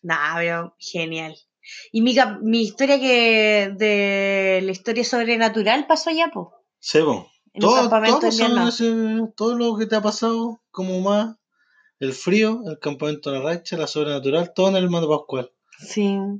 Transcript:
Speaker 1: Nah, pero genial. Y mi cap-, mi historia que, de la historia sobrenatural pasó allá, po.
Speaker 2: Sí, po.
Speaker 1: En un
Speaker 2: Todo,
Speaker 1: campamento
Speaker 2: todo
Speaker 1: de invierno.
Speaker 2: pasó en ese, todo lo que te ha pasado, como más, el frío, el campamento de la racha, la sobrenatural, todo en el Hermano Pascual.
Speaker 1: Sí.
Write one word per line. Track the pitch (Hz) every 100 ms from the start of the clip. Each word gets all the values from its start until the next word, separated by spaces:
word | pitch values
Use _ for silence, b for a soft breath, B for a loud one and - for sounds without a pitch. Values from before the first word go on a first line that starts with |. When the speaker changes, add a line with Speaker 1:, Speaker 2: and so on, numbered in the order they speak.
Speaker 1:
Nah, | 175 160 147 170
pero | 170 170 175 _
genial. | - 175 165 165 160 156 _ _ B B B
Y | 226
mi | 233
cap-, | 247 240 196
mi | 220 233
historia | 214 - 269 285
que, | 262 247 233 220 214 208 196 196
de | 214 202 202 196 196 196 190 185
la | 190
historia | 185 - 233
sobrenatural | 240 247 233 233 226 220 208 262 285
pasó | 311 330
allá, | 320 330
po. | 262 170 _ _ _
Speaker 2:
Sí, | - -
po. | 156 104 - _ _
Speaker 1:
En | -
un | 208
Speaker 2:
Todo, | 254
Speaker 1:
campamento | 240 220 220 269
Speaker 2:
todo | 233
Speaker 1:
de | 226
invierno. | 240 240
Speaker 2:
pasó | 240 240
en | 233 226 220 220
ese, | 220 -
todo | 220 240
lo | 233 214
que | 220
te | 214
ha |
pasado, | 208 208 226 226 233 220 _
como | - 185 185
más, | 190 208 226 - _ _ _ _ _ _
el | 135
frío, | 131 - 208 220 226 208
el | 151
campamento | 147 139 151 147 151
de | 139
la |
racha, | 139 175 - 175
la | 147
sobrenatural, | 156 151 143 135 156 175
todo | - 190
en | 190
el |
Hermano | 185 170 160
Pascual. | 151 - 131 120 _ _ -
Speaker 1:
Sí. | - - 202 196 196